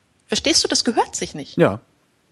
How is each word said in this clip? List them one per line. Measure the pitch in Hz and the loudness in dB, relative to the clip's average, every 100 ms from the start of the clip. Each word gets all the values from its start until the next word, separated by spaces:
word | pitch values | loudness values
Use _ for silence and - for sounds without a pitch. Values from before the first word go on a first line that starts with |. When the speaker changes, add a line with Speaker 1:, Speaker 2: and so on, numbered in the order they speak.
| _ _ - | _ _ -6
Speaker 1:
Verstehst | 220 277 339 | -2 2 0
du? | - | 2
Das | - | 0
gehört | - 285 - - | 0 0 -2 -4
sich | 180 | -8
nicht. | 151 - - | -8 -8 2
Speaker 2:
Ja. | 139 104 _ _ _ _ _ | 2 2 _ _ _ _ _